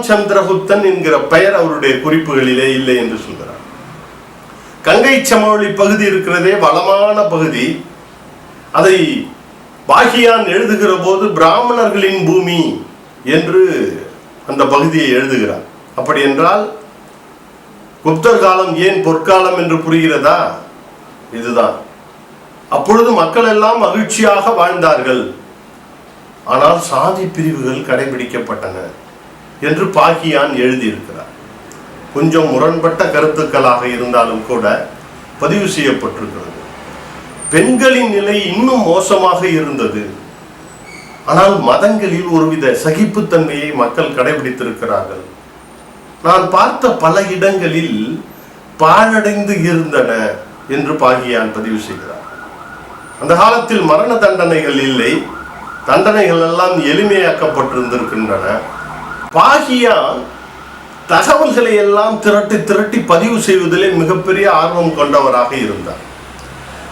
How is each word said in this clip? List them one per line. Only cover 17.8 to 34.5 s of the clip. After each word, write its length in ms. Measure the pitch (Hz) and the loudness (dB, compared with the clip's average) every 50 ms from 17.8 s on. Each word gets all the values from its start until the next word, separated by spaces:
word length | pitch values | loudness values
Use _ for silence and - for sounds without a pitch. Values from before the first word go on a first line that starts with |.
| - - - - | -20 -20 -20 -4
குப்தர் 420 | - 156 160 160 - 233 233 - | -2 -2 -2 2 4 4 4 6
காலம் 320 | 185 190 185 185 190 180 160 160 180 190 | 4 4 4 2 2 0 0 0 0 2
ஏன் 160 | 190 185 - | 2 2 0
பொற்காலம் 540 | 160 160 156 160 190 185 185 185 185 180 170 | 0 0 0 2 4 4 4 4 2 0 0
என்று 160 | 165 160 165 160 160 | 0 0 0 -2 0
புரிகிறதா? 560 | 165 160 165 160 160 147 - 139 147 - - - - - - - - - - - - - - - - - - - - 113 117 | 0 2 2 2 2 0 2 2 2 2 2 0 -4 -6 -10 -14 -18 -20 -20 -20 -20 -20 -20 -20 -20 -20 -20 -20 -14 -12 -8
இதுதான். 400 | 117 120 117 117 113 98 - - - - - - - - - - - - - - - - - - - - 131 | -6 -2 0 2 2 2 0 -4 -12 -18 -20 -20 -20 -20 -20 -20 -20 -20 -20 -20 -20 -20 -20 -20 -10 -4 -4
அப்பொழுது 360 | 143 - 190 214 233 233 247 | -2 2 4 4 4 4 4
மக்கள் 360 | 233 175 160 160 - 240 226 220 | 4 2 0 0 0 0 2 2
எல்லாம் 300 | 214 214 214 226 240 226 214 | 2 2 2 2 2 2 0
மகிழ்ச்சியாக 680 | - - 220 214 - - 220 220 208 202 196 196 226 | 0 0 -2 -2 -2 -2 0 2 2 2 2 2 0
வாழ்ந்தார்கள், 680 | 226 - - 180 180 180 165 160 151 131 123 131 127 120 107 127 - - - - - - - - - - - - - - - - - - - - - - - | 2 2 2 0 0 -2 0 0 0 0 0 -2 -2 -2 -4 -6 -10 -14 -20 -20 -20 -20 -20 -20 -20 -20 -20 -20 -20 -20 -20 -20 -20 -20 -20 -20 -20 -16 -4
ஆனால் 340 | - 123 135 143 156 175 170 - - | -2 0 2 4 4 2 2 -2 -4
சாதி 360 | 139 131 151 185 190 190 190 - - | -2 0 0 0 -2 -2 -4 -6 -4
பிரிவுகள் 520 | 165 156 160 143 135 127 131 127 127 - - | -2 -2 -2 -2 -2 -4 -4 -4 -4 -4 -2
கடைபிடிக்கப்பட்டன 920 | 127 123 135 135 127 123 123 - - 117 110 110 104 90 95 95 95 92 90 - - - - - - - - - - - - - - - | -2 -2 -2 -4 -4 -6 -8 -6 -6 -8 -6 -6 -8 -8 -8 -10 -10 -10 -12 -14 -16 -18 -20 -20 -20 -20 -20 -20 -20 -20 -20 -20 -14 -8
என்று 240 | 143 151 156 160 196 - - | -4 -2 -2 0 -2 0 2
பாகியான் 580 | 151 156 170 165 165 165 160 147 139 143 147 135 123 123 | 2 2 2 2 0 -2 0 0 0 0 0 0 0 0
எழுதியிருக்கிறார். 680 | 127 127 127 117 107 95 92 - - 85 80 - - - - - - - - - - - - - - - - - - | 0 0 0 -2 -4 -4 -6 -10 -14 -14 -16 -16 -16 -20 -20 -20 -20 -20 -20 -20 -20 -20 -20 -20 -20 -20 -20 -20 -8
கொஞ்சம் 380 | - 143 160 160 160 165 156 147 | -4 -2 0 2 2 2 2 2
முரண்பட்ட 500 | 127 127 151 165 165 165 165 165 160 - 185 | 2 2 2 2 0 0 0 -2 0 0 -2
கருத்துக்களாக 800 | - - 151 156 156 147 - - - 147 135 135 127 123 120 123 123 120 | 0 0 0 0 0 0 -2 -4 -2 0 0 2 2 2 0 -2 -4 -4
இருந்தாலும் 480 | 120 123 123 123 120 117 117 113 110 107 | -4 -4 0 0 0 0 0 -2 -6 -6
கூட 180 | - | -4